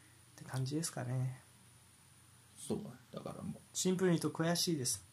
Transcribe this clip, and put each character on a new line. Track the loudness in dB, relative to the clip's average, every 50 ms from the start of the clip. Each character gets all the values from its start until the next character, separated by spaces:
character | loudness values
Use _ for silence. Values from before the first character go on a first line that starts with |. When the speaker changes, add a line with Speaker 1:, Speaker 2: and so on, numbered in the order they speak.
| -20 -20 -20 -20 -20 -20 -18
Speaker 1:
て | -16 -14
感 | -6 -4 -2 -2
じ | 0 0
で | -2 -2
す | -2
か | -2 -4 -2
ね。 | -2 0 0 0 0 -2 -4 -12 -20 -20 -20 -20 -20 -20 -20 -20 -20 -20 -20 -20 -20 -20 -20 -20 -20 -20 -20 -20 -20 -20 -16
Speaker 2:
そ | -6 -4 -4
う | -4 -4 -8 -12 -14 -18 -12 -12
だ。 | -10
だ | -10
か | -10 -10 -8
ら | -8
も | -8 -8
う。 | -10 -12 -10
Speaker 1:
シ | -4 0 2 2
ン | 4
プ | 4 6
ル | 6
に | 6 6
言 | 4 0
う | 0
と | 2
悔 | 2 2 4 2
し | 2 2 2
い | 0
で | 2
す。 | 0 -2 -2 -6 -16